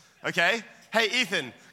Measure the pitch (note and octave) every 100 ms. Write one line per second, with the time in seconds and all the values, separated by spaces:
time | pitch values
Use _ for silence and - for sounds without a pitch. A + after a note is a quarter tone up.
0 | _ _ D#3+ F3 F3 A3+ - - - A3+
1 | A3 B3+ G3+ F#3 B2 - -